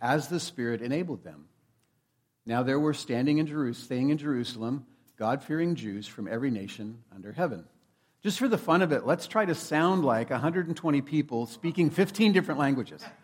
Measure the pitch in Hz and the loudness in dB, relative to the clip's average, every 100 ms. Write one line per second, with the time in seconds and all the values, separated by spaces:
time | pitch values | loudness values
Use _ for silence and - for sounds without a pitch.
0 | 120 147 143 175 - - 117 117 120 143 | 2 2 2 -4 -6 -4 -2 -2 -2 -2
1 | 180 117 87 76 73 _ _ _ _ _ | -2 -6 -12 -20 -20 _ _ _ _ _
2 | _ _ _ _ - 117 127 135 151 147 | _ _ _ _ -4 0 2 2 2 0
3 | - 120 135 151 156 151 131 120 - 127 | -2 0 2 2 2 -2 -4 -4 -6 -2
4 | 135 151 147 127 120 110 113 135 123 _ | 0 0 0 -2 -2 -4 -4 -6 -8 _
5 | _ - 110 135 - 156 170 170 110 98 | _ -4 -2 -2 -2 -2 0 -2 -4 -8
6 | 104 - 98 113 139 113 98 - 107 117 | -10 -10 -6 -2 -2 -2 -6 -10 -12 -12
7 | - 98 95 104 175 101 - _ _ _ | -18 -18 -12 -4 -4 -4 -12 _ _ _
8 | _ _ 202 - 254 226 - 170 185 139 | _ _ -4 0 2 2 4 4 4 2
9 | 113 175 - 214 202 160 - 151 170 190 | 2 0 0 0 0 0 0 2 4 4
10 | 143 113 117 127 143 175 170 170 160 143 | 2 2 0 0 0 0 -2 -2 0 0
11 | 135 156 147 117 117 - 170 165 160 156 | 0 0 0 -2 -4 -4 -4 2 2 4
12 | 190 - 220 190 170 143 143 135 110 - | 0 4 6 6 4 2 2 2 -2 -8
13 | - - | -18 -20